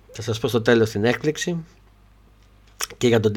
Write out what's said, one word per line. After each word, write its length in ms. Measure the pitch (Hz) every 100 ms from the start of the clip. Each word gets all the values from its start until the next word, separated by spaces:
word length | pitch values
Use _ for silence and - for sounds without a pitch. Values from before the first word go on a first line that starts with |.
| _
Θα 100 | -
σας 180 | 113 110
πω 80 | 123
στο 140 | 117
τέλος 280 | 113 117 113
την 160 | 104 110
έκπληξη. 600 | 117 151 151 - 170 160 _ _ _ _ _ _ _ _ _ _ - - -
Και 100 | 123
για 120 | 117
τον, 140 | 107